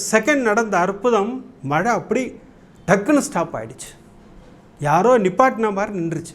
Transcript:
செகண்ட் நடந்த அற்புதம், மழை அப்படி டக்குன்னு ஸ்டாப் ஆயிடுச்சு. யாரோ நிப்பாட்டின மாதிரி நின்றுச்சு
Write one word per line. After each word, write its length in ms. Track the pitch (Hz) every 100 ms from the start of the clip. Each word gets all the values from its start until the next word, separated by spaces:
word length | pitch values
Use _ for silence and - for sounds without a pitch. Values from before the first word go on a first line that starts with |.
| -
செகண்ட் 280 | 220 262 285
நடந்த 380 | 226 208 220 185
அற்புதம், 680 | 185 196 247 214 214 262 - -
மழை 300 | 135 151 220
அப்படி 420 | 202 - 233 254 - - - - - -
டக்குன்னு 320 | 196 202 285
ஸ்டாப் 380 | - 180 165 117
ஆயிடுச்சு. 380 | 113 - - - - - - - - - - -
யாரோ 380 | 147 165 226 254
நிப்பாட்டின 540 | 185 185 170 208 220
மாதிரி 260 | 196 214 196
நின்றுச்சு 360 | 165 160 -